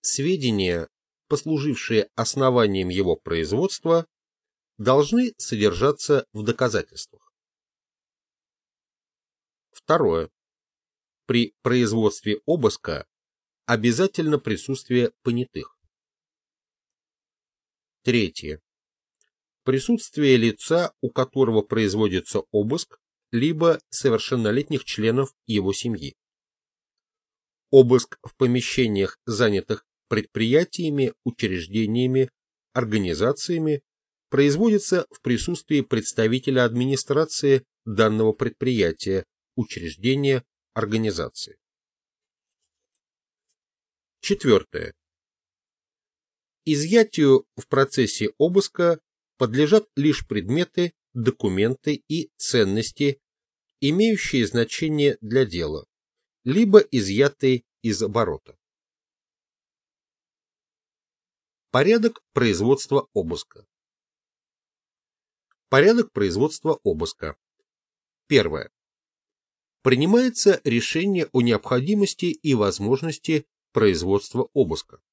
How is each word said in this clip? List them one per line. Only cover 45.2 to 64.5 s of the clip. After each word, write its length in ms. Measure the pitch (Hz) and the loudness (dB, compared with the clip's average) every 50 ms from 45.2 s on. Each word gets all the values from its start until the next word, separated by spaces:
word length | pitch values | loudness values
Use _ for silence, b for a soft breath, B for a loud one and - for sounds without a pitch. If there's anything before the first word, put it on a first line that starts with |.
| _ _ _ _ _ _ _ _ _ _ _ _ _ _ _ _ _ _ _ _ _ _ _ _ _ _ _ _ _ | _ _ _ _ _ _ _ _ _ _ _ _ _ _ _ _ _ _ _ _ _ _ _ _ _ _ _ _ _
Изъятию 840 | 156 151 143 151 170 208 233 220 220 - - 151 139 135 127 - _ _ | -4 -2 -2 0 2 4 4 4 2 0 2 6 6 6 4 4 _ _
в 100 | - - | -20 -6
процессе 640 | _ - 131 139 139 - 139 120 104 - - 104 104 - | _ 0 0 0 0 0 -2 -2 -2 -2 -4 -6 -6 0
обыска 640 | _ 147 170 180 196 - - _ - 175 170 165 151 _ _ _ _ _ _ _ | _ 0 2 2 0 0 0 _ -2 0 0 0 -2 _ _ _ _ _ _ _
подлежат 540 | _ 131 110 110 135 151 147 202 214 214 _ _ | _ -4 -2 0 0 2 4 4 2 2 _ _
лишь 280 | 139 143 156 143 - - | 0 0 0 0 -2 -6
предметы, 680 | _ - 104 85 95 127 165 180 - _ 180 175 170 _ _ _ _ | _ -6 -6 -4 -2 -2 -2 -4 -4 _ -4 -4 -4 _ _ _ _
документы 880 | _ 123 110 127 - _ - 101 92 95 104 117 131 - _ 151 147 143 _ | _ -2 -2 -2 -2 _ -4 -2 0 0 0 0 -2 -4 _ -6 -6 -6 _
и 240 | _ 151 170 156 - _ | _ -8 -8 -8 -10 _
ценности, 840 | _ - - - 123 104 95 98 110 110 - - - 143 139 139 _ _ _ _ _ _ _ _ _ _ _ _ _ | _ -8 -2 0 0 2 2 0 -2 -4 -6 -4 -2 -2 -2 -2 _ _ _ _ _ _ _ _ _ _ _ _ _
имеющие 640 | 135 143 156 190 220 226 214 - - - - 131 113 | -2 0 2 2 2 2 0 -2 -4 -2 -2 0 -2
значение 720 | - - 117 117 - - - 160 156 151 147 143 139 113 - | 0 0 -2 -2 -2 -4 -6 -4 -2 0 2 2 0 0 -2
для 260 | 110 104 117 135 131 | -8 -2 0 0 0
дела, 400 | 104 85 87 82 78 78 76 - _ _ _ _ _ _ _ _ _ _ _ _ | 0 -2 -6 -4 -4 -6 -8 -12 _ _ _ _ _ _ _ _ _ _ _ _
либо 340 | 123 143 202 233 202 190 208 | 0 2 2 4 8 8 6
изъятые 840 | - - - 120 98 92 98 113 139 143 - _ - 131 131 123 _ _ _ _ | 6 6 -2 -4 -2 -2 0 2 2 0 0 _ 0 0 0 0 _ _ _ _
из 200 | - 113 104 95 | -4 -4 -4 -2
оборота. 560 | 110 101 101 120 110 90 - - _ - - _ _ _ _ _ _ _ _ _ _ _ _ _ _ _ _ _ _ _ _ _ _ _ _ _ _ _ _ _ _ _ _ _ _ _ _ _ _ _ _ _ _ _ _ _ _ _ _ _ _ _ _ _ _ _ _ _ _ _ _ _ _ _ | -4 -2 -2 -2 -2 -2 -4 -10 _ -20 -20 _ _ _ _ _ _ _ _ _ _ _ _ _ _ _ _ _ _ _ _ _ _ _ _ _ _ _ _ _ _ _ _ _ _ _ _ _ _ _ _ _ _ _ _ _ _ _ _ _ _ _ _ _ _ _ _ _ _ _ _ _ _ _
Порядок 520 | - 123 143 190 226 233 220 226 - - _ _ | 0 2 4 4 4 4 2 -2 -2 -4 _ _
производства 800 | _ - 123 113 95 85 104 123 135 135 - - 139 139 - _ | _ 0 0 0 0 0 2 2 2 2 0 -2 -2 -2 -2 _
обыска. 560 | _ 104 87 80 87 85 - _ _ - _ _ _ _ _ _ _ _ _ _ _ _ _ _ _ _ _ _ | _ -4 -4 -4 -8 -10 -10 _ _ -20 _ _ _ _ _ _ _ _ _ _ _ _ _ _ _ _ _ _